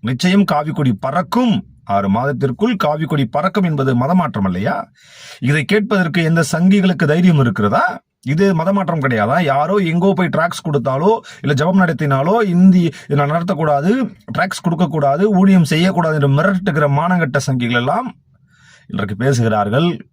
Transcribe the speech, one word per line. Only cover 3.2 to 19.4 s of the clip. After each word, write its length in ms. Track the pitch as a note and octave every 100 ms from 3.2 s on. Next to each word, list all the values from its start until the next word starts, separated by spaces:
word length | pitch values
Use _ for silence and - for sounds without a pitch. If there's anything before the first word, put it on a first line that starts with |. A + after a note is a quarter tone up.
| A#2
பறக்கும் 380 | - F#3+ G#3
என்பது 320 | F#3 D3 C3+ A#2+
மதமாற்றம் 500 | B2+ F3+ D#3+ G#2+ G2
இல்லையா? 440 | F2+ G2+ - - _ _ - - -
இதை 240 | C3 D3+
கேட்பதற்கு 600 | C#3+ G#3 G#3 G3+ F3 F3
எந்த 200 | E3 E3 D#3+
சங்கிகளுக்கு 540 | D#3+ F3+ G3+ F#3 F3+ D3
தைரியம் 320 | D#3 F3+ D#3
இருக்கிறதா? 640 | B2 G2 G#2 - F4+ - _ _
இது 340 | - D3+ G3 E3+
மதமாற்றம் 440 | E3 G3 F#3+ E3
கிடையாதா? 440 | C3+ A3 G#3 E3+
யாரோ 320 | C#3+ C#3 D#3 G3+
எங்கோ 380 | F3 E3 G3
போய் 140 | F#3 F3+
டிராக்ஸ் 380 | - E3+ - -
கொடுத்தாலோ 540 | D3 A#2+ C3+ E3+ A3+ - -
இல்ல 120 | C3+
ஜெபம் 280 | C#3 D#3+ F#3+
நடத்தினாலோ 600 | F3+ D3 D3+ C3+ C#3 A3
இந்தி 500 | G#3+ F3 F#3 F#3 E3+ - -
நான் 240 | C#3+ C#3+
நடத்தக்கூடாது, 840 | D#3+ E3+ C#3+ D#3 C#3+ D#3 B3 B3+ - - A2+
டிராக்ஸ் 240 | F#3 -
கொடுக்கக்கூடாது, 680 | F3+ D#3+ F3 D#3 C#3 C#3+ G3+
ஊழியம் 340 | F#3+ G3 F#3+
செய்யக்கூடாது 500 | D#3 D#3+ F#3 F#3+ E3
என்று 160 | D#3 C#3+
மிரட்டுகிற 580 | C#3 F3+ F#3+ F#3+ D#3 D3
மானங்கட்ட 480 | C#3 E3+ F3+ D#3+ C3+ C3
சங்கிகள் 360 | C3 A#2+ A#2+
எல்லாம் 340 | A#2+ - B3+ - _ _ _ _ _ _ _
இன்றைக்கு 280 | - - G2
பேசுகிறார்கள். 920 | B2+ B2+